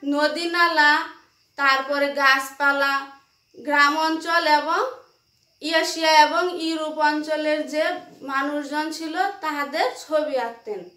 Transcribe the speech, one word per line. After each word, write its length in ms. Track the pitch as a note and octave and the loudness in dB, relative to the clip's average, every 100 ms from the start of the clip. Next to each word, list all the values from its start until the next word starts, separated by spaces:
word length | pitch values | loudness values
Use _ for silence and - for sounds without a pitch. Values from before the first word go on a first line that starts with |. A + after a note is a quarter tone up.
| C#4+ C#4+ | -2 0
নদী 300 | D4+ D#4 E4+ F4 | 0 0 -4 2
নালা, 360 | E4+ D#4+ D4 D#4 E4 - _ _ _ - | 2 4 4 4 0 -14 _ _ _ 0
তারপরে 500 | C#4 C4+ C#4 C#4+ C#4+ C#4+ | 2 2 0 0 0 2
গাছপালা, 720 | C#4 C4+ - - C#4+ C#4+ C#4 C#4 C#4 - _ _ _ - D4 | 4 4 0 0 0 2 0 -2 -6 -18 _ _ _ -12 -2
গ্রাম 260 | C#4+ C#4+ D#4 D#4+ | 2 4 2 -2
অঞ্চল 360 | D#4+ D#4+ E4+ D4+ D4+ | -2 0 0 4 2
এবং 220 | D4 F4 C5 - _ _ _ _ _ _ | 2 -2 -2 -6 _ _ _ _ _ _
এশিয়া 500 | D4+ D#4+ E4 E4 D#4+ D#4 D4+ | -2 0 0 -2 4 6 6
এবং 180 | D#4+ F4+ F4 D#4+ | 4 -2 -4 -6
ইউরোপ 320 | D#4+ D#4 D#4 D4+ | -4 -6 0 0
অঞ্চলের 500 | D4+ D4+ D4+ D4+ D4+ C4 | 0 -4 -4 -2 -2 -2
যে 120 | D4+ E4+ F4+ - - C4+ | -2 -2 -4 -12 -18 -6
মানুষজন 540 | C4+ C#4+ D4 C#4 D4 D#4 D#4+ | -4 -2 -4 -4 -6 -6 -8
ছিল, 180 | D#4+ E4 G4 G4+ | -8 -4 -4 -4
তাহাদের 440 | D#4 D4 - D4+ B4 B4 | -8 -6 -6 -2 -2 -2
ছবি 320 | - D4+ D4+ C4 A#3 | -4 -2 0 -4 -4
আঁকতেন। 340 | A#3 - G3+ F3 | -8 -10 -10 -12